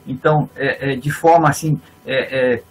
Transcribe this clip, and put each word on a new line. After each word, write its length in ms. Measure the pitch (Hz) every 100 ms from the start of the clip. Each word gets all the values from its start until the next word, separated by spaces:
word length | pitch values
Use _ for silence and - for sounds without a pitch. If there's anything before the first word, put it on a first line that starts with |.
| -
então, 420 | 139 156 151 123 -
é, 360 | 135 - 139
é, 40 | 131
de 140 | 143
forma, 380 | - 165 165 160
assim, 300 | - 160 151 - - -
é, 480 | 131 - 131 127
é, 80 | 117 -